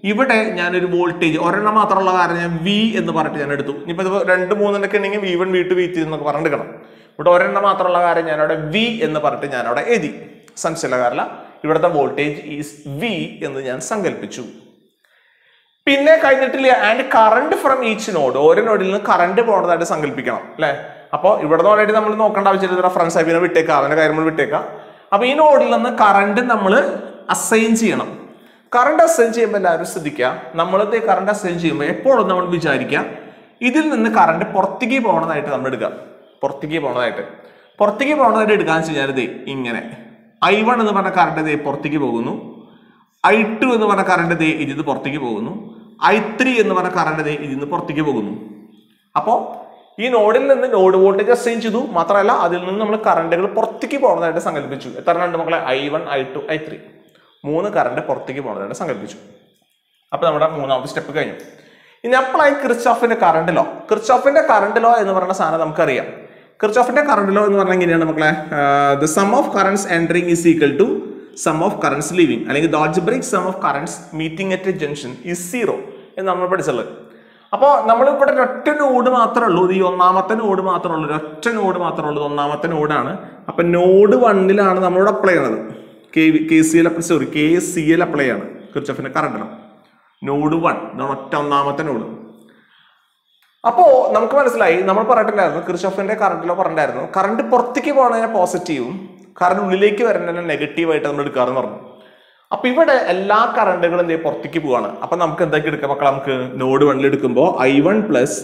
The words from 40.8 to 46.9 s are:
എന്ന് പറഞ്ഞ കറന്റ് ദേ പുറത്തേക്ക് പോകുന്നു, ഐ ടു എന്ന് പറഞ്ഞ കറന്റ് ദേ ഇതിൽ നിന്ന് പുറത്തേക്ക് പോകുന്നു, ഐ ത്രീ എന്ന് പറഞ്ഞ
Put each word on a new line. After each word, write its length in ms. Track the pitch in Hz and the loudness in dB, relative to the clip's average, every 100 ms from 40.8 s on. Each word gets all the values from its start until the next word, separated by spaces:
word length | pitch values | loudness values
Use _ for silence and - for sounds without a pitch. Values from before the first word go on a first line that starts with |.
എന്ന് 100 | 214 196 | 0 0
പറഞ്ഞ 140 | 190 180 | 0 0
കറന്റ് 240 | 165 160 156 | 0 0 -2
ദേ 60 | 147 147 | -2 -4
പുറത്തേക്ക് 320 | 131 156 151 | -6 -4 -2
പോകുന്നു, 300 | 131 117 123 208 - - - - _ _ _ _ 175 | -2 -2 -4 -8 -12 -20 -20 -20 _ _ _ _ 2
ഐ 20 | 220 214 - | 2 0 -2
ടു 80 | 262 233 | 0 2
എന്ന് 100 | 208 | 2
പറഞ്ഞ 140 | 196 190 | 0 2
കറന്റ് 260 | 175 165 165 | 0 0 0
ദേ 60 | 160 147 | 0 0
ഇതിൽ 100 | 139 | -4
നിന്ന് 120 | 143 147 | -6 -4
പുറത്തേക്ക് 320 | 131 143 143 127 | -4 -6 -6 -6
പോകുന്നു, 260 | 107 120 185 - - - - 170 | -6 -6 -10 -14 -20 -20 -2 2
ഐ 60 | 214 214 - | 2 -2 -2
ത്രീ 120 | 262 240 | 0 2
എന്ന് 120 | 196 185 | 2 0
പറഞ്ഞ 120 | 180 | -2